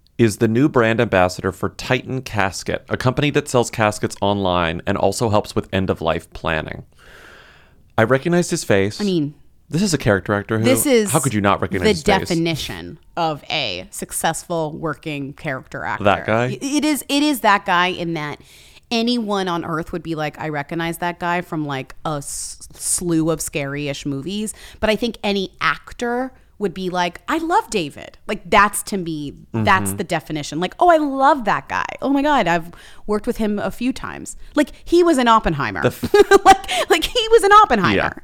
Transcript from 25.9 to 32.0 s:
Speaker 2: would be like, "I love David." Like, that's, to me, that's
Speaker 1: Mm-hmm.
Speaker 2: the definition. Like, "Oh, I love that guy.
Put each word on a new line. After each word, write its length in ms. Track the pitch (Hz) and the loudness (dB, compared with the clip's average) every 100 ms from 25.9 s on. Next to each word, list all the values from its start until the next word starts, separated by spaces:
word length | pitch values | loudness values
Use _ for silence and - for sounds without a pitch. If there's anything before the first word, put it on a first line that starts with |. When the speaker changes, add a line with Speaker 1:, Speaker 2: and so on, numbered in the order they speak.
| - 240 240 262 - _ - | -8 -4 -4 -6 -10 _ -6
Speaker 2:
would 160 | 202 | -6
be 160 | 175 185 | -4 -4
like, 320 | 180 175 - - | -2 -2 -4 -4
"I 120 | 311 | -2
love 320 | 320 403 466 | 0 0 0
David." 480 | 202 147 - - - - | -2 -4 -8 -18 -14 -8
Like, 200 | 208 170 | -8 2
that's, 320 | 208 208 - | 4 4 2
to 140 | - 196 | -6 -6
me, 340 | 165 151 143 85 - | -4 -6 -8 -12 -6
that's 360 | 113 202 190 196 | 0 2 2 2
Speaker 1:
Mm-hmm. 60 | 196 | -4
Speaker 2:
the 80 | |
definition. 560 | 180 160 - 156 143 147 | -4 -4 -4 -8 -6 -4
Like, 140 | 185 - | -4 2
"Oh, 120 | 359 | 4
I 80 | 320 | 4
love 480 | 294 269 269 302 202 | 2 2 2 2 0
that 240 | 143 - | -2 -2
guy. 160 | 92 - - | -6 -6 -6